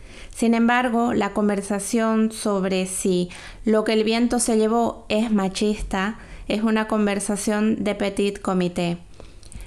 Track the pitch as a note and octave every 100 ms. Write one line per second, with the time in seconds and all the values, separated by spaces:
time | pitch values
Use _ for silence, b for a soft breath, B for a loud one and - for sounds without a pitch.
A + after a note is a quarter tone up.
0 | B B B - A3+ A3+ A#3 B3 B3 A#3
1 | A#3+ A3 G3+ G3+ G#3 G3+ G3 G3+ G3 A#3
2 | A3+ A3 A3 A3 G#3+ G3 F#3+ F#3+ F#3 -
3 | G3+ F3+ F3 B B B - G#3+ G#3+ A3
4 | A3 A3+ A#3+ A#3 A#3+ A3 A3 A#3 A3+ -
5 | - G#3+ A3+ G#3+ F#3+ F#3+ G#3+ G#3 - G3
6 | G3 A3 B B B G#3+ A3 A3 A3 A3
7 | G#3 G3+ G3+ G3+ A3 G#3 G#3+ A3 G3+ G#3
8 | G3+ G3 G3+ G3 - F#3 F3 F3 F3 F3
9 | - B B B B B